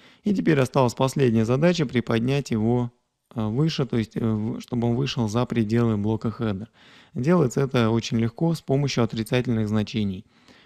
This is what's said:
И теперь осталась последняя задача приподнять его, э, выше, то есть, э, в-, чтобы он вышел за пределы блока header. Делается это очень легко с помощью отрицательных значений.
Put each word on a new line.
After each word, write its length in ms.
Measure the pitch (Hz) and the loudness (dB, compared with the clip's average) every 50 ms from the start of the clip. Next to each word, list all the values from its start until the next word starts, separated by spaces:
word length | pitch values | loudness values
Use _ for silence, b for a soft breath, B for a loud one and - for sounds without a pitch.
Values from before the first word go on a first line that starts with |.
| b b b b b | b b b b b
И 100 | 208 196 | -2 -2
теперь 260 | 190 165 165 156 139 | 0 2 2 2 2
осталась 360 | 127 - - 143 127 120 - | 2 2 2 2 2 2 2
последняя 500 | - 131 135 - 147 135 120 110 113 110 | 0 -2 0 2 2 2 4 4 4 2
задача 400 | 107 127 135 160 180 175 165 151 | 2 2 2 2 2 2 2 -2
приподнять 680 | 120 - 120 - - 123 113 117 131 139 143 127 - | 0 0 -2 0 2 0 0 2 0 0 -2 -2 -2
его, 400 | 123 107 107 117 123 123 120 117 _ _ _ _ _ _ _ _ - | -2 0 0 2 2 0 0 -4 _ _ _ _ _ _ _ _ -6
э, 120 | 120 110 | -4 -4
выше, 380 | 107 110 135 156 160 - - 139 | -2 0 0 0 0 0 -2 -4
то 100 | - - | -2 0
есть, 220 | 117 110 - - | -2 -2 -2 -4
э, 20 | - | -2
в-, 400 | 120 110 110 107 107 113 127 - | -2 0 0 0 -2 -4 -6 -8
чтобы 300 | - - 123 120 117 120 | -8 -6 -4 -2 0 0
он 60 | 117 | 0
вышел 340 | 123 139 131 - 135 113 104 | 0 -2 -4 -2 -2 -2 -2
за 160 | 104 120 123 | 0 -2 -2
пределы 520 | - 117 120 110 104 113 120 120 117 110 | 0 0 -2 0 2 2 2 2 2 2
блока 380 | 104 101 107 113 107 - 117 101 | 0 0 -2 -2 -2 -4 -6 -6
header. 300 | - 120 110 98 92 110 - B B B B B B B B B | -4 -4 -4 -4 -6 -8 -12 B B B B B B B B B
Делается 480 | - 127 160 180 175 143 120 - 147 | -4 0 2 2 2 2 2 0 -2
это 280 | 139 123 - 123 113 110 | -2 0 2 2 2 2
очень 280 | 113 117 - - 123 | 2 0 -2 -2 -2
легко 360 | 113 113 117 - - 165 170 165 | 0 -2 -2 -2 -2 -2 -2 -2
с 80 | - | -2
помощью 420 | - - 139 139 143 131 - 131 117 | -2 -2 0 0 0 0 0 0 0
отрицательных 680 | - - 113 107 - 127 123 120 127 117 110 110 104 | 0 0 -4 -4 0 0 0 0 0 0 0 0 0
значений. 560 | 107 107 104 - - 110 104 101 92 92 - b b b b b b b b | 0 0 0 0 -2 -4 -2 -2 -4 -8 -12 b b b b b b b b